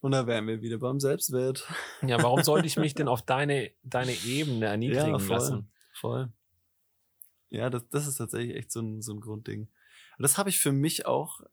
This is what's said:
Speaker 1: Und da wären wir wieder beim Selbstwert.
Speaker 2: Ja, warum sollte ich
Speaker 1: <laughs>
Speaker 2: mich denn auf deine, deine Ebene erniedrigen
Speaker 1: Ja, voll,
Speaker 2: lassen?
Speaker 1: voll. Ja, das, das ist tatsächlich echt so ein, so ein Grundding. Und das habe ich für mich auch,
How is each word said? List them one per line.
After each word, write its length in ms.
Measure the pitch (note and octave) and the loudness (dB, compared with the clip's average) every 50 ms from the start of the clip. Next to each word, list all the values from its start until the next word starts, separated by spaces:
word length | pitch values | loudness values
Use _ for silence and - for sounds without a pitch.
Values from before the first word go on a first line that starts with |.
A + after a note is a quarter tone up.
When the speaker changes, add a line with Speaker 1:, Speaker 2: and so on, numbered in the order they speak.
Speaker 1:
Und 100 | - C3+ | 0 2
da 160 | C3+ C3+ B2 A#2 | 2 4 4 4
wären 200 | A#2 A2+ G#2+ A2 | 2 0 0 0
wir 140 | A2+ A2 | -2 -4
wieder 160 | A2 A2+ A#2 A2+ | -4 -4 -4 -2
beim 220 | A#2+ B2 C3+ C#3+ | -2 -2 0 2
Selbstwert. 680 | C#3 C3+ D3 E3+ - - C3 B2+ B2+ C3 C3 - - - E3 - - - - - | 2 2 2 0 0 -2 0 0 0 0 -2 -4 -6 -10 -8 -8 -10 -10 -8 -4
Speaker 2:
Ja, 200 | - C3 A#2+ A#2+ | 0 2 4 6
warum 220 | - B2 B2+ D3+ D#3 | 6 6 6 6 6
sollte 240 | D#3+ D3+ D#3+ E3 D#3+ | 6 6 4 4 2
ich 100 | - - | 2 0
Speaker 1:
<laughs> 0 | |
Speaker 2:
mich 160 | D#3 D3+ C#3 | 0 0 0
denn 120 | - D3+ C3+ | 0 0 2
auf 140 | B2 A2+ | 0 0
deine, 500 | - - C3 C3 C#3+ D3 C#3+ C#3 A#2 - - _ - | 0 0 0 2 2 2 0 0 -2 -4 -8 _ -10
deine 320 | C3 - B2 B2+ B2+ A#2+ A2 | -4 -2 -2 0 0 -2 -4
Ebene 480 | - A#2 B2+ C#3+ D#3 D3 B2+ A2+ A2 G#2+ | -2 -2 -2 0 0 0 0 0 2 2
erniedrigen 280 | G#2 G#2+ A2+ C3 A#2+ | 0 0 0 0 2
Speaker 1:
Ja, 240 | C3 D3 - D#3 - | 2 2 2 2 0
voll, 400 | G2 G2 - A#2+ B2+ C3+ C3+ A2+ | 0 0 0 0 0 0 -2 -2
Speaker 2:
lassen? 120 | G#2+ - _ _ _ _ | -4 -8 _ _ _ _
Speaker 1:
voll. 420 | - - - A2+ A#2+ B2 C3 A#2+ A2+ _ _ _ _ _ _ _ _ _ _ _ _ _ _ _ _ - - - _ _ _ - | -14 -8 -6 -4 -4 -4 -4 -6 -8 _ _ _ _ _ _ _ _ _ _ _ _ _ _ _ _ -20 -20 -20 _ _ _ -10
Ja, 200 | - G#2+ A2+ B2+ | -6 -4 -2 -2
das, 180 | B2 A#2+ A#2+ - | -2 -4 -6 -4
das 180 | - C#3+ D3 D3 | -4 -4 -2 -2
ist 80 | C3+ - | -4 -4
tatsächlich 380 | A#2+ A2 - A2 A#2+ A#2+ - | -6 -4 -4 -4 -4 -4 -6
echt 160 | - A#2+ - | -8 -8 -8
so 100 | - A#2 | -6 -6
ein, 200 | A2+ A2 A2 A2 | -6 -6 -6 -8
so 120 | G#2+ A2 G#2+ | -8 -10 -10
ein 80 | G#2 | -10
Grundding. 420 | G#2+ A2 G#2+ G#2+ A2+ - G#2 G#2+ G#2+ | -10 -10 -10 -10 -8 -8 -8 -8 -10
Und 600 | - _ _ _ _ - - - - - - B2+ | -12 _ _ _ _ -20 -20 -20 -20 -8 -2 0
das 140 | - - - | 2 2 2
habe 120 | G3+ G3+ | 2 0
ich 100 | F3+ - | 2 2
für 120 | - D3 | 2 2
mich 340 | C#3 C#3 C#3+ D#3+ - - - | 4 4 2 2 0 0 0
auch, 360 | - B2+ C3 D3+ D#3+ - - - - | 0 2 0 0 -2 -8 -14 -12 -8